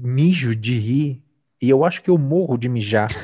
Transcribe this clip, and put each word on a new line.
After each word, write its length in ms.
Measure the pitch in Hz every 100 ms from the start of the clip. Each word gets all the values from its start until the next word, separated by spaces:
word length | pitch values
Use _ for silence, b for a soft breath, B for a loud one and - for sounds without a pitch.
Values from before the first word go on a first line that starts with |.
mijo 540 | 123 131 165 175 123 110
de 180 | 110 120
rir, 420 | 107 135 147 127 _ _ _ -
e 80 | 123
eu 140 | 135
acho 180 | 170 -
que 80 | -
eu 80 | 175
morro 400 | 139 170 165 120
de 120 | 123
mijar 400 | 120 101 110 107 -